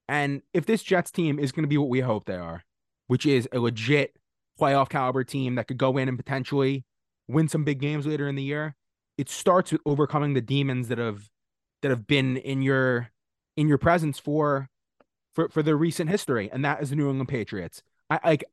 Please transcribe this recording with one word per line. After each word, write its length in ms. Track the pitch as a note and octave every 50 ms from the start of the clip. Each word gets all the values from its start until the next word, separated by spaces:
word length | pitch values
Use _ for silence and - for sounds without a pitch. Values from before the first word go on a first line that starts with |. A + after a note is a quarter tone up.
| _
And 360 | - C#3 D3 C#3+ C#3+ C#3+ C#3 - _ -
if 140 | F3 D3+
this 160 | - A3+ - -
Jets 260 | - F#3+ F3 E3+ -
team 300 | - F#3+ E3+ D3+ C#3+ D3+
is 120 | D3 C3
gonna 160 | - E3 D#3
be 120 | C#3+ D3+ C#3+
what 100 | D3 B2+
we 100 | B2 C3
hope 240 | B2+ B2 G#2+ G2+ -
they 100 | - F#2+
are, 280 | F2+ E2+ E2 E2+ F2 - _ _ _ _ _ _ _ _
which 180 | - B2 B2 -
is 240 | D3+ C#3 B2 A2+ -
a 80 | - B2
legit 560 | A#2+ A#2 A#2+ G#2+ A2 B2 D3 C#3+ C#3 - - _ _ _ _ _ _ _ _ -
playoff 300 | D#3 C#3 C#3 C#3 C3+ -
caliber 340 | - C#3+ B2+ B2+ B2+ C3 B2
team 320 | - - C#3 C3 B2 B2+
that 120 | A#2+ A2
could 120 | - C3 A#2+
go 180 | C3+ C3 C3
in 100 | C#3 C3
and 100 | C3 B2+
potentially 680 | A#2 - - C3+ C3+ C3+ - C#3+ C#3 C3+ C3+ C#3 C3+ - _ _ _ _ _ _ _ _
win 200 | - B2 D#3 D#3+
some 160 | D3+ - D#3 D3
big 160 | D3+ C#3+ C3
games 260 | C#3+ D3 D3+ D3 C#3
later 220 | D#3 D3+ C#3 C#3+ C#3
in 60 | C#3
the 80 | C#3 C3+
year, 320 | C#3 D3 D3+ D3+ D#3 - _ _ _ _ _ _ _ _
it 100 | - C3+
starts 440 | - - - - G3+ F3+ F#3 F3+ -
with 100 | D#3 - -
overcoming 480 | D3 C#3+ C#3+ D3+ - D#3 D3 D3 D3 C#3
the 60 | B2+
demons 460 | A2+ G#2+ C3+ C#3+ C#3 C3+ B2+ B2+ A#2+ A2+
that 100 | B2 A#2
have, 280 | A#2 A2+ G#2 G2+ G#2 _ _ _ _ _ _ _ _ _ _ _
that 80 | - C#3
have 160 | C3 A#2+ G2+
been 320 | - D3 C#3 C3 C3 B2+
in 240 | C3 - C#3 C3+ C3+
your, 480 | C3+ C3+ C3+ C3 C3 B2+ B2 A#2 A#2 - _ _ _ _ _ _ _ _ _
in 100 | D#3 D3
your 120 | D#3 C#3+ C3+
presence 400 | - E3+ E3+ F3+ D#3+ D3 C3+ -
for, 500 | - D3 D3 D#3 D3+ D3 C#3 C3+ C3+ - _ _ _ _ _ _ _ _ _ _ _ _ _
for, 160 | D#3+ D#3+ -
for 140 | - D#3+ D3
their 120 | D#3+ D#3
recent 340 | C#3+ E3 E3+ - - E3 D3+
history, 420 | G3 G#3 - - C3 A2 G2 G#2+ -
and 100 | B2+ C#3+
that 180 | C#3+ D3+ - D3
is 80 | B2+
the 40 | C#3+
New 140 | D3+ C#3+ C#3
England 180 | C3+ C3+ C3
Patriots. 540 | - C#3 A#2+ G2+ - A2 F#2+ F2 D#2+ - - - _ _ _ _
I, 120 | _ D3+ - -
like, 200 | E3 D#3 C#3+ - -